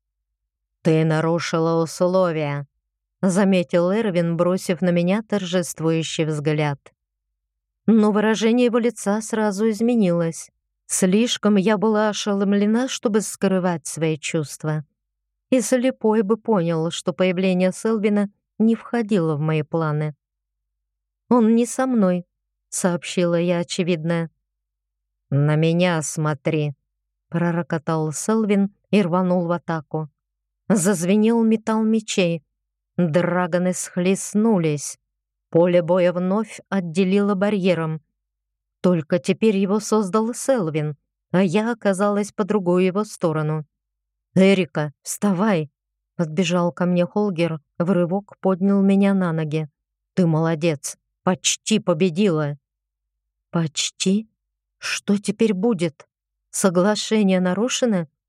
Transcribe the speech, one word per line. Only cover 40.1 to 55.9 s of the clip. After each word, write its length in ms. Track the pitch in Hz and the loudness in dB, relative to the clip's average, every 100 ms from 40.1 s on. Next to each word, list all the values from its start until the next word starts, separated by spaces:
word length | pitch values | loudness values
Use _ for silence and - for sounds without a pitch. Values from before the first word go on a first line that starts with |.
| 214 220 | -2 -2
Селвин, 600 | 240 - 262 160 151 151 143 _ _ _ | -4 -2 0 0 -2 -4 -6 _ _ _
а 100 | 175 | 0
я 280 | 190 185 220 | 2 2 -2
оказалась 600 | 233 208 185 208 202 208 | -2 -2 0 0 0 -4
по 120 | - | -4
другую 420 | 202 208 175 180 185 | -2 -2 0 2 2
его 180 | 185 | 0
сторону. 640 | 214 - 170 156 151 156 156 _ _ _ _ _ _ - | -6 -4 -2 -2 -2 -4 -8 _ _ _ _ _ _ 2
"Эрика, 580 | 190 190 170 - 151 - | 4 4 0 -4 -6 -8
вставай!" 720 | - - 208 175 220 180 147 _ _ _ _ - | -14 -4 -2 0 0 0 -2 _ _ _ _ -6
Подбежал 560 | 165 156 175 180 175 | -4 -2 0 0 0
ко 140 | 170 180 | 0 0
мне 200 | 180 175 | 0 0
Холгер, 560 | 208 208 165 170 156 _ - | 0 -2 0 -2 -4 _ -6
в 140 | 170 | 0
рывок 460 | 185 175 196 202 - | 0 0 -2 -6 -6
поднял 420 | 190 185 196 196 | -2 0 2 2
меня 320 | 196 196 196 | 4 4 4
на 200 | 196 180 | 2 0
ноги. 360 | 160 156 156 151 _ _ _ _ | -2 -2 -4 -6 _ _ _ _
"Ты 140 | - 170 | 0 2
молодец, 720 | 156 165 160 170 143 - - _ _ | 2 0 0 -2 -2 -6 -16 _ _
почти 560 | - 185 - - - 214 | -4 -2 -2 -4 -2 -2
победила!" 800 | 208 170 185 160 208 156 147 143 _ _ _ _ _ _ _ _ _ | 0 0 0 2 0 0 -2 -6 _ _ _ _ _ _ _ _ _
"Почти? 800 | 170 160 - - - 190 196 220 _ _ _ _ _ | -4 -2 -4 -8 -4 -2 -2 -2 _ _ _ _ _
Что 400 | - - - 202 | -10 -6 -2 -2
теперь 360 | 202 196 226 | -2 0 0
будет? 540 | 185 233 202 170 | 0 0 0 -4